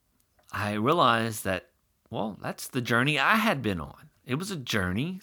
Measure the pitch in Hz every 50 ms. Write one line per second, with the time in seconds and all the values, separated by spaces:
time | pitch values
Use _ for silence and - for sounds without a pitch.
0 | _ _ _ _ _ _ _ _ _ _ - 98 104 104 104 104 107 127 165 175
1 | 147 123 113 113 113 113 107 - - 98 95 87 - _ _ _ _ _ _ _
2 | _ - - 131 196 220 175 - - 143 190 - - - - 131 120 113 120 117
3 | 127 147 151 135 139 160 214 220 214 226 180 139 110 107 98 85 73 71 - -
4 | - - _ _ _ - 120 151 190 196 196 156 120 - - 107 92 90 90 107
5 | 139 175 190 185